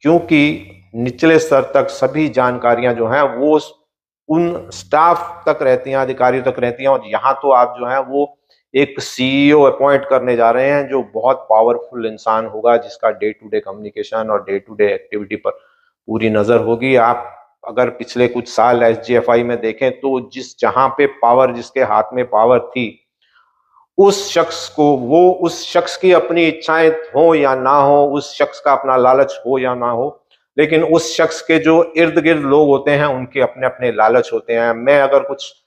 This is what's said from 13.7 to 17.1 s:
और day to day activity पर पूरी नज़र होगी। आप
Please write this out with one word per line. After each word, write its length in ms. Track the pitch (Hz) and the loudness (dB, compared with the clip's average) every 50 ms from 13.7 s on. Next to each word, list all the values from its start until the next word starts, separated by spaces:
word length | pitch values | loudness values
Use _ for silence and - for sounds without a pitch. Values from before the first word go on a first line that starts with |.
| 98 104 107 104 - 110 104 - - 113 110 110 | -14 -14 -16 -16 -12 -12 -12 -8 -6 -8 -4 -4
और 160 | 107 104 98 95 | -4 -4 -4 -4
day 100 | 98 98 | -6 -8
to 160 | 98 _ 110 104 | -8 _ -4 -2
day 80 | 104 101 | 0 0
activity 480 | 98 92 - _ - 104 104 98 107 104 _ | 0 -4 -8 _ -10 -10 -10 -8 -10 -8 _
पर 60 | 107 - - _ _ _ _ _ _ _ _ _ | -8 -8 -8 _ _ _ _ _ _ _ _ _
पूरी 240 | - 110 110 110 110 | -8 -6 -2 -2 0
नज़र 280 | 110 107 104 107 120 117 | 0 0 2 2 2 2
होगी। 380 | 107 107 117 117 120 135 135 | 2 0 -2 -2 0 0 2
आप 400 | 123 113 117 | 2 2 2